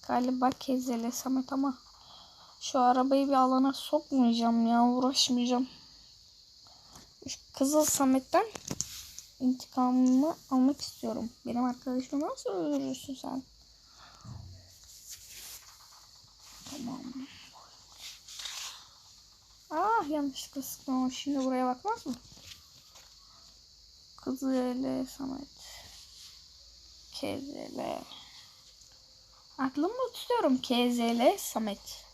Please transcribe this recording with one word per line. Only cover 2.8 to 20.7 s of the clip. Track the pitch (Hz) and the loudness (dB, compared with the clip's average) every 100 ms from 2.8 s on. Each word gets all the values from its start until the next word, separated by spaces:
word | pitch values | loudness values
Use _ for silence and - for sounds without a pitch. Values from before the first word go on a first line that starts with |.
arabayı | 247 254 262 269 277 | 6 6 4 4 4
bir | |
alana | 269 262 262 269 | 4 6 6 4
sokmayacağım | 269 - 302 - 269 240 233 233 233 226 | 0 -2 -2 2 4 6 6 4 4 4
ya, | 233 | 6
uğraşmayacağım. | 240 247 254 269 - 247 240 247 262 - - - - - - - - - - - - - - - - | 6 4 2 2 2 2 2 2 0 -6 -20 -20 -20 -20 -20 -20 -20 -20 -20 -20 -20 -20 -20 -18 -14
Şu | - - - | -14 -14 -2
Kızıl | 269 302 | 2 4
Samet'ten | 302 - 269 262 262 330 440 - - - - - - - - - | 4 2 4 4 4 2 2 -6 -10 -6 -6 -8 -16 -18 -20 -2
intikamımı | 254 254 - - 254 254 254 254 302 - - | 0 0 -4 0 2 4 6 6 4 -2 -2
almak | 262 254 285 | 4 4 2
istiyorum. | - - 226 220 226 - 247 | -8 -8 -6 -4 -6 -8 -6
Benim | 233 | -2
arkadaşımı | 247 254 262 254 262 277 330 | -2 -2 -4 -4 -4 -4 -4
nasıl | 523 508 | -4 -4
öldürürsün | 381 311 285 269 262 - | -2 0 -2 -2 -6 -10
sen? | 262 - 262 262 - - - - - - - - - - - - - - - - - - - - - - - - - - - - - - - - | -10 -8 -8 -10 -20 -20 -20 -20 -20 -20 -20 -16 -16 -16 -18 -20 -20 -20 -20 -18 -18 -18 -18 -16 -18 -20 -20 -20 -20 -20 -20 -20 -20 -20 -18 -14
Tamam. | - 240 - - 262 269 - - - - - - - - - - - - - - - - - - - - - - - - | -10 -8 -8 -8 -10 -12 -14 -20 -20 -20 -20 -20 -18 -16 -16 -16 -12 -10 -10 -12 -14 -20 -20 -20 -20 -20 -20 -20 -20 -6
Ah, | 311 403 453 302 | 0 2 2 2
yanlışlıkla | 302 285 269 - 285 | -2 -2 -4 -10 -10
sıktım | 262 | -10